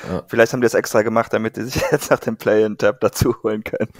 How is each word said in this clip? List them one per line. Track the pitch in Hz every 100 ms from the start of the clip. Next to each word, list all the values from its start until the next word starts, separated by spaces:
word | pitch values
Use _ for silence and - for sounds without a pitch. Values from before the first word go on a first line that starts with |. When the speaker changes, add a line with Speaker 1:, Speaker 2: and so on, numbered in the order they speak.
| -
Speaker 1:
Ja, |
ja. | 90 -
Speaker 2:
Vielleicht | 113 113
haben | 127
die | 117
das | -
extra | - 117
gemacht, | 110 113 -
damit | 113 110 -
die |
sich | 117 -
<laughs> | -
jetzt | 151 -
nach | 131
dem | - 113
Play-in-Tab | - 104 107 101 104 -
dazu | 107 - 127 -
holen | 113 110 -
können. | - 110 -